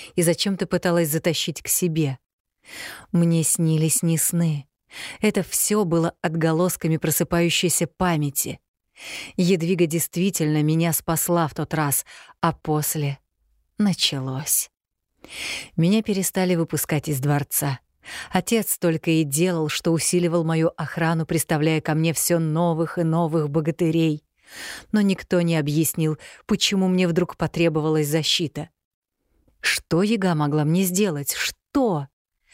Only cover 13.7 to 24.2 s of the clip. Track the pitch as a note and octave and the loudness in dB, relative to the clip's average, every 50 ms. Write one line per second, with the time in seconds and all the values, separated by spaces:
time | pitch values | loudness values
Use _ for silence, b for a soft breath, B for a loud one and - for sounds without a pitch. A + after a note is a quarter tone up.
13.7 | _ - G#3+ G3+ E3+ - - - D3 C3+ C3 C3 C3 C3 D#3 - - - - - | _ 0 0 0 2 0 -2 -2 -2 -4 -4 -4 -4 -4 -4 -2 -2 -2 -2 -6
14.7 | _ _ _ _ _ _ _ _ _ B B B B B B B B B B B | _ _ _ _ _ _ _ _ _ B B B B B B B B B B B
15.7 | B E3 E3 F3 G#3 A3 A3 - G3 G3 F3+ - - G3 F#3 F3+ F3+ E3 E3 - | B 0 2 4 2 2 0 0 -2 -2 -2 -2 -2 0 0 2 2 0 0 -2
16.7 | - D3 - - D#3+ D3 - D#3+ D3 C3 C#3 D3 D3 C#3+ C#3 - - - D3 C#3+ | -2 -4 -2 -2 -2 -2 -2 -2 -4 -2 0 0 0 0 0 -2 -4 -4 -2 -2
17.7 | C3 - _ _ _ _ B B B B B B - F#3 F3+ - A#3 A3+ G3+ - | -4 -6 _ _ _ _ B B B B B B -2 -2 0 0 0 0 0 -2
18.7 | - - - E3+ D#3+ D#3 - E3+ D#3+ D#3+ D#3+ C#3+ C3+ D#3 F3 F#3 F3 D#3+ D#3 D3 | -2 0 0 0 0 0 0 2 2 2 2 0 0 0 0 0 0 0 -2 -2
19.7 | - - - E3+ E3 D#3 - - - F3 F3 E3+ E3 F3 E3 E3 E3 D#3+ D#3+ E3+ | -4 -2 0 0 0 0 0 0 2 2 2 2 2 2 2 2 2 2 2 2
20.7 | - - D#3 - - E3+ E3 D#3+ E3+ D#3+ D#3+ - E3 D#3+ - - D#3+ D3 D3+ D#3+ | 0 -4 -8 -6 -2 0 0 2 2 0 0 0 -2 -2 0 0 0 2 2 2
21.7 | D#3+ D#3 - - D3+ D#3+ D#3+ E3 D3+ - - - F3 E3 E3 D#3 D3+ E3 F3 F3 | 2 2 0 0 0 2 2 2 0 0 0 2 2 2 2 2 2 2 2 2
22.7 | E3 D#3+ E3 D#3 - F3+ E3 D#3+ D#3+ E3+ E3+ D#3 D#3+ E3 D3+ D3 C#3+ E3 D3+ E3 | 2 0 -2 -2 -2 0 0 2 2 2 2 2 0 0 0 0 0 0 0 0
23.7 | D#3+ - F3+ D#3+ D#3+ E3+ E3 D#3+ D3+ D3+ | 0 0 0 2 2 2 2 2 0 -2